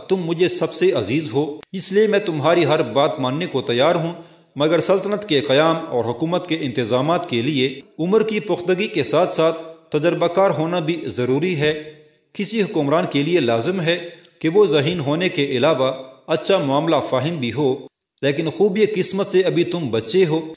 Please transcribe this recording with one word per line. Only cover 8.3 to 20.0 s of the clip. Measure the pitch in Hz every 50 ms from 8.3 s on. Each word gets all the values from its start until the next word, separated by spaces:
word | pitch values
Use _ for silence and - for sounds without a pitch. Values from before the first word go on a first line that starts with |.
| 214 208
پختگی | - - 175 175 175 185 185 170 214 214
کے | - 165
ساتھ | 127 - 139 151 185 180 -
ساتھ | - 160 165 165 - - - - - _ _
تجربہ | - 151 147 170 170 165 170
کار | 170 170 185 196 196
ہونا | 160 143 156 165 180 180
بھی | 156 147 175 156 -
ضروری | 120 - 123 123 120 131 143 165 185 175
ہے۔ | 143 147 151 156 151 151 - - - - _ _ _ _ _
کسی | - - 202 - 226 233
حکمران | 196 - - 165 143 139 143 170 180 -
کے | - 139
لیے | 143 160 175 175
لازم | 135 117 117 117 117 165 185 190
ہے | 156 165 175 - - - - - - - _ -
کہ | - 160
وہ | 165 208 208
ذہین | 180 147 147 135 160 180 175
ہونے | 135 139 147 165 185 180
کے | - - 143
علاوہ | 139 135 123 127 160 160 131 131 131 131 - - - - - _
اچھا | - 160 160 - - 196 185
معاملہ | 156 135 135 147 160 165 160 135 123 -
فاہم | 135 127 120 160 175
بھی | 156 123 117
ہو، | 104 131 151 131 135 - - - _ _ _ _ _ _
لیکن | 131 139 139 170 165 156
خوب | - 170 196 208 180 220
یہ | 214 - 214
قسمت | 185 180 - 185 196 196
سے | 196 - 185
ابھی | 185 170 123 165 170
تم | - 170 175 160 123
بچے | 107 113